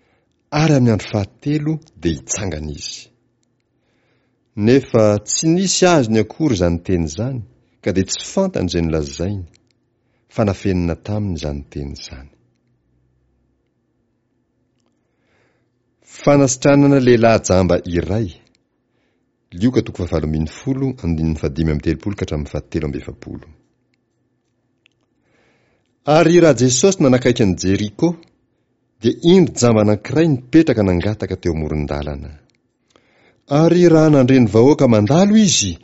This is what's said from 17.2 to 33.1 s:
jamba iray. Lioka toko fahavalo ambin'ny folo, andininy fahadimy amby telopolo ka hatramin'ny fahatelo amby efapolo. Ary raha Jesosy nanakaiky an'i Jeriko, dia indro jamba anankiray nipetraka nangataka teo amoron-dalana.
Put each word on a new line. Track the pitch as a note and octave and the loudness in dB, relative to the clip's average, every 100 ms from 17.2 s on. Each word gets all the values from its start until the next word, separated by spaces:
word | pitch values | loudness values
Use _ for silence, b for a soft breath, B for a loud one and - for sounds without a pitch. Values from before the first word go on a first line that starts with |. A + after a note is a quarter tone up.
| A2+ A2 - | 4 2 2
jamba | F#2 F2+ F2 | 0 2 0
iray. | F2+ E2+ E2+ G#2 F#2+ - _ _ _ _ _ _ _ _ _ _ _ | -2 -6 -4 -4 -6 -10 _ _ _ _ _ _ _ _ _ _ _
Lioka | E2+ A#2 A#2 | -4 -2 -2
toko | - - | -4 -6
fahavalo | F2 E2 D#2 | -6 -4 -4
ambin'ny | D#2 D#2+ | -4 -6
folo, | - C3+ C3+ C3+ B2+ | -8 -8 -6 -6 -6
andininy | F2 D#2+ E2 D2+ | -6 -4 -4 -4
fahadimy | D#2+ C#2+ D#2+ | -6 -4 -4
amby | D2 | -2
telopolo | E2 D#2 - G#2 | -4 -6 -6 -8
ka | |
hatramin'ny | - D#2 D2 | -8 -8 -8
fahatelo | D2+ - F2 D2+ | -10 -10 -8 -8
amby | C2 | -8
efapolo. | B1 B1+ - - - _ _ _ _ _ _ _ _ _ _ _ _ _ _ _ _ _ _ _ _ _ _ _ _ _ | -12 -18 -16 -18 -20 _ _ _ _ _ _ _ _ _ _ _ _ _ _ _ _ _ _ _ _ _ _ _ _ _
Ary | - D#3 D#3+ F3 | 0 2 4 4
raha | D#3+ A2+ | 4 4
Jesosy | B2+ B2 G3 F#3+ | 2 2 0 2
nanakaiky | C#3+ B2 B2+ A#2+ | 2 2 2 2
an'i | G#2 E2+ | 0 0
Jeriko, | F#2 G2 G#2 - E3 E3+ _ _ _ _ _ _ _ _ | -2 -2 -4 -4 -4 -4 _ _ _ _ _ _ _ _
dia | A#2 - | -4 0
indro | E3+ F#3+ C3+ | 4 4 4
jamba | - A#2+ A2 | 0 2 2
anankiray | G#2 G#2 - C3 E3 | 2 0 -2 -2 0
nipetraka | C3+ - D#3+ D#3+ A#2 | -2 0 2 2 2
nangataka | G2 F2 G2+ G#2+ G2 F#2 | 0 0 -2 -6 -8 -6
teo | F2+ | -4
amoron-dalana. | D#2 D#2 D2+ D2 C#2+ D2 C#2 C#2+ D2+ _ _ _ _ _ _ _ | -4 -4 -6 -6 -6 -8 -12 -14 -20 _ _ _ _ _ _ _